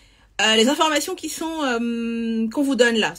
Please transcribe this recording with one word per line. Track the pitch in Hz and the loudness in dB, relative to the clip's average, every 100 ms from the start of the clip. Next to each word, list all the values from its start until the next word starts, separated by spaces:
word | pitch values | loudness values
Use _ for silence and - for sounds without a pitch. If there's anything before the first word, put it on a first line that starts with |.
| _ _ _ - | _ _ _ -2
euh, | 214 220 | 2 4
les | 226 | 4
informations | 294 320 294 294 | 4 2 2 -2
qui | 370 302 | -8 -10
sont, | - 320 320 | -8 -8 -4
euh, | 277 233 233 233 233 233 226 226 226 | -2 -2 -4 -4 -4 -4 -4 -2 -2
qu'on | 262 | -2
vous | 277 | 0
donne | 247 240 226 | 4 4 4
là, | 175 | 0